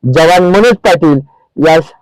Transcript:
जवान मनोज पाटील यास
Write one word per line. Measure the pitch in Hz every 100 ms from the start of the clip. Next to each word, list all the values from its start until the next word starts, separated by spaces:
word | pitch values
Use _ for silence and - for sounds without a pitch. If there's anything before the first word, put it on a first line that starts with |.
| 123 139
जवान | 165 180
मनोज | 180 185 233
पाटील | 226 - 170 160 143 139 _ _ - 156
यास | 160 - _